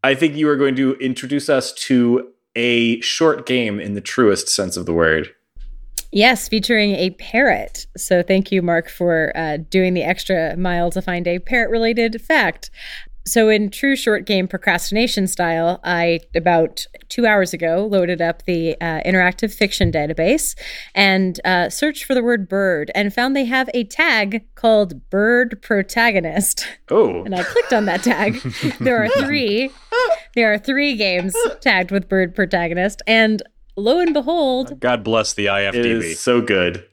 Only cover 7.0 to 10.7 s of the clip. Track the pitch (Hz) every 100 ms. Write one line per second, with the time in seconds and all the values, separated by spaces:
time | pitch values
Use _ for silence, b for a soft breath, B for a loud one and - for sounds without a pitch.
7 | 185 185 - 226 269 120 107 - - -
8 | - 180 175 190 196 196 175 170 170 -
9 | 175 165 156 - 160 151 160 190 185 180
10 | 143 185 - 185 160 170 180